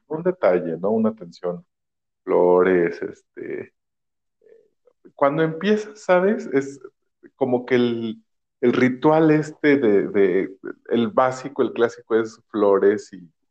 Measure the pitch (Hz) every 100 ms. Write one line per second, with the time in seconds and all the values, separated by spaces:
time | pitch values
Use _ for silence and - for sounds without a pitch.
0 | - 156 180 - 98 90 82 80 98 113
1 | 110 110 87 - 90 87 - _ _ _
2 | _ _ - 87 90 90 90 90 85 -
3 | - - _ 85 82 87 - _ _ _
4 | _ _ _ _ _ _ _ _ _ _
5 | - - 143 151 160 160 196 214 - -
6 | - 180 190 233 - 139 139 - - _
7 | _ _ - - 127 123 123 123 120 117
8 | 113 110 _ _ _ - 123 131 127 127
9 | 156 156 160 151 147 - 151 139 127 135
10 | - 101 95 92 - - - - - 117
11 | 113 123 127 127 139 - 123 - 117 -
12 | - 113 113 - _ 107 101 98 98 104
13 | - 92 85 _ _